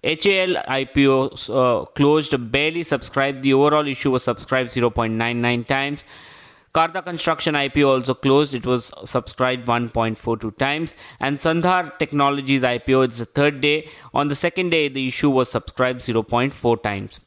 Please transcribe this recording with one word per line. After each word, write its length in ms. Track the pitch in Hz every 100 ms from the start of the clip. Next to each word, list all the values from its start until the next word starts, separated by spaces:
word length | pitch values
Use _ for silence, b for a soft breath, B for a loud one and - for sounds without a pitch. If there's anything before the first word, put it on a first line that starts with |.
H 220 | 170 160 202
A 200 | 190 185
L 180 | 180 -
I 180 | 135 135
P 220 | 139 139
O, 200 | 135 135
uh, 580 | - - 123 127 110 - -
closed 360 | 143 156 139 135 117
barely 300 | 139 151 165
subscribed. 640 | 165 131 - - 139 135
The 100 | 135
overall 340 | 135 147 151 147
issue 220 | 127 143
was 140 | 127
subscribed 480 | - 117 - 131 120
zero 180 | 127 120
point 240 | 113 113
nine 300 | 113 117 120
nine 200 | 120 120
times. 400 | 113 135 139 147 - B B B B B B
Karda 320 | 160 165 185 175
Construction 500 | 170 - 160 - 147
I 120 | 139
P 160 | 147
O 80 | 139
also 240 | 131 123 127
closed. 400 | 139 135 147 131
It 100 | 120
was 260 | 123 - - -
subscribed 600 | 127 - - 127 127 120
one 220 | 117 117
point 280 | 117 113 110
four 200 | - 113
two 160 | 110 - 139
times. 300 | 147 165 - B B
And 200 | 139 143
Sandhar 520 | 165 165 180 185 165 -
Technologies 640 | 156 143 139 143 135 139
I 160 | 123 120
P 160 | - 131
O, 60 |
it's 180 | 131 117
the 60 | 117
third 360 | - 147 139
day. 280 | 143 151 151 B B 139
On 120 | 143
the 80 | 139
second 360 | 175 185 180
day, 160 | 165 147
the 200 | 135 131
issue 220 | - 147
was 220 | 131 127
subscribed 500 | 117 - - 127 127
zero 220 | 123 113
point 280 | 107 117 135
four 260 | - 123 117
times. 420 | 107 98 101 -